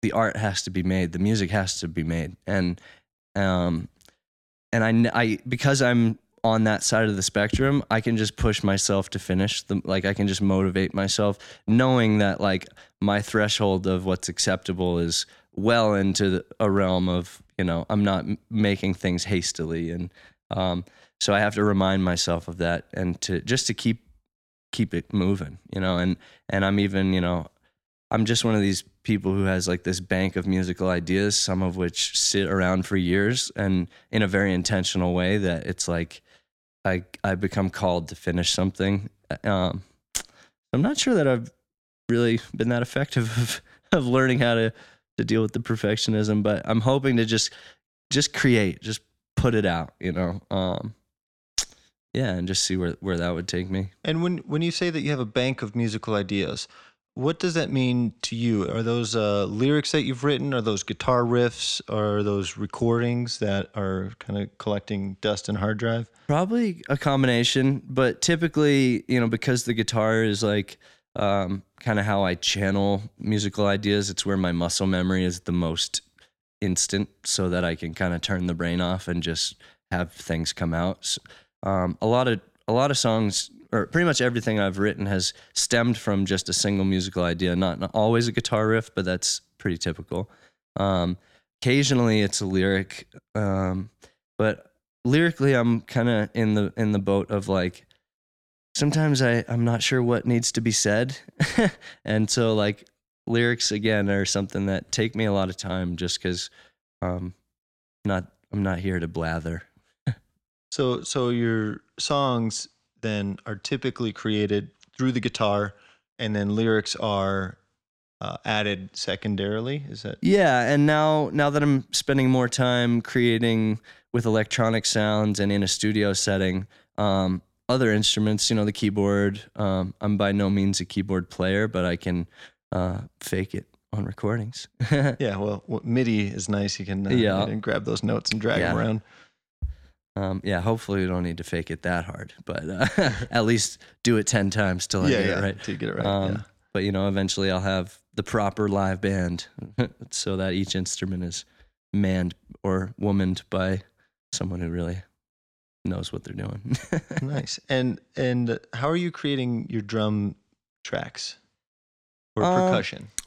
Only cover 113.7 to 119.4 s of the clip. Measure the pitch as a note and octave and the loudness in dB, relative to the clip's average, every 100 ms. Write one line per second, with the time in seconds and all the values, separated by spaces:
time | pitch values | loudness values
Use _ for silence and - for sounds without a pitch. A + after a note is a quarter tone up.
113.7 | C3+ C3 - A#2 - A2 G#2+ G#2 G#2 - | -4 -4 -4 -6 -4 -2 0 2 0 -2
114.7 | _ _ - C3 B2 A2 - G#2+ G2+ G#2 | _ _ -2 0 0 -2 0 0 2 -2
115.7 | - - _ _ - A2+ G#2 G2+ G#2+ A2+ | -6 -20 _ _ -8 -2 0 0 2 2
116.7 | A2 G2 - A2 G2+ G2 G2 F#2 - _ | 2 0 -4 -2 0 0 -2 -4 -10 _
117.7 | _ _ _ _ - - - - G#2+ G#2 | _ _ _ _ -12 -10 -8 -4 -2 -2
118.7 | G2 F#2+ - - F2 A2 G2 | -4 -8 -8 -6 -4 -4 -2